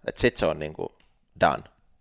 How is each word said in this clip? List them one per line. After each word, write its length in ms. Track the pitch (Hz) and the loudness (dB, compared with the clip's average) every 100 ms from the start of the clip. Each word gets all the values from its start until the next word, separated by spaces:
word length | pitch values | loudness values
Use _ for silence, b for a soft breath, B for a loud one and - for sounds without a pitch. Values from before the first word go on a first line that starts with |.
| - | -10
Et 100 | - | 0
sit 200 | 123 - | 0 2
se 100 | 82 | -2
on 120 | 76 | -2
niinku 340 | 76 80 - - _ _ _ - | -6 -8 -10 -10 _ _ _ 2
done, 220 | 82 60 - _ _ _ | 2 2 -6 _ _ _